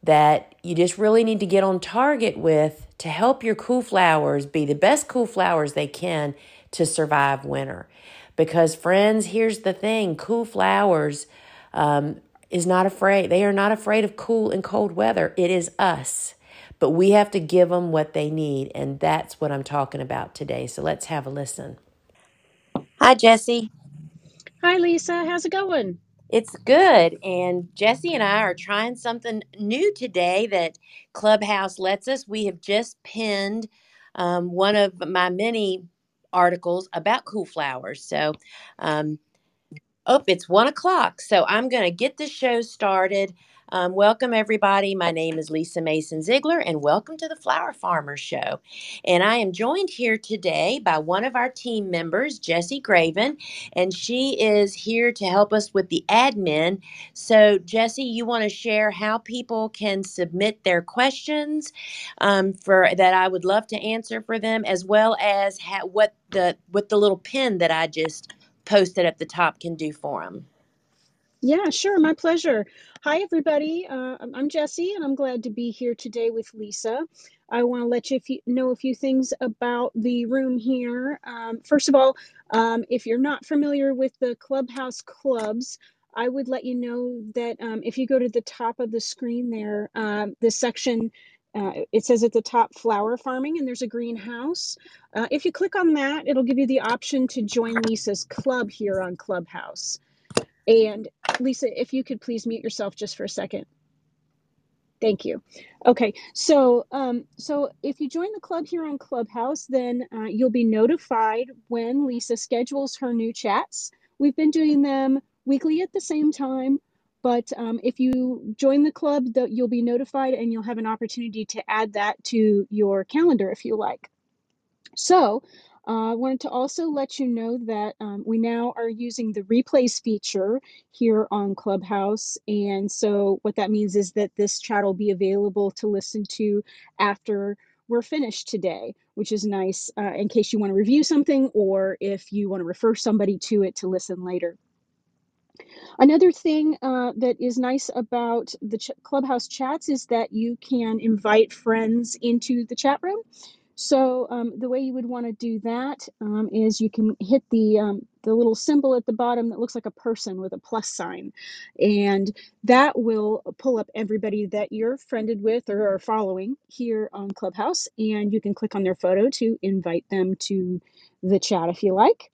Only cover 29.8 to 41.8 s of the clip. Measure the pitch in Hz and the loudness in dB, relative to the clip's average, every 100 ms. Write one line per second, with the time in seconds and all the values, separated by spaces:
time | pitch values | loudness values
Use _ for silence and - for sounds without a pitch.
29.8 | 392 403 247 180 175 185 220 190 165 - | 0 -2 -6 0 2 2 0 0 -2 -6
30.8 | _ - _ - 214 214 208 208 196 180 | _ -20 _ -2 4 4 4 -2 -2 -2
31.8 | 190 196 220 262 262 214 208 175 - 202 | -2 -2 -2 -6 -4 -4 -4 -6 -2 -2
32.8 | 233 - - 220 220 202 196 220 220 _ | -2 -12 -16 -8 -4 -2 -2 -4 -8 _
33.8 | _ _ _ - 175 175 175 175 196 208 | _ _ _ -4 -2 0 -2 2 4 4
34.8 | 202 180 175 185 180 180 226 226 208 185 | 2 0 -4 0 0 2 0 0 -2 -4
35.8 | 175 _ _ _ _ 180 180 180 175 175 | -8 _ _ _ _ 4 4 4 -2 -4
36.8 | 185 170 165 240 - 214 165 - 143 131 | -4 -4 0 0 -2 -8 -8 -4 -4 -6
37.8 | 117 143 - 147 151 156 _ - - _ | -10 -12 -6 -2 -2 -4 _ -20 -20 _
38.8 | 160 151 151 151 _ _ _ _ _ 151 | -4 -2 -2 -6 _ _ _ _ _ -20
39.8 | _ _ - 262 277 180 - 190 247 302 | _ _ 2 2 4 -2 2 4 4 2
40.8 | 359 370 170 - - 202 - 208 254 240 | 0 2 0 -4 0 2 4 0 0 0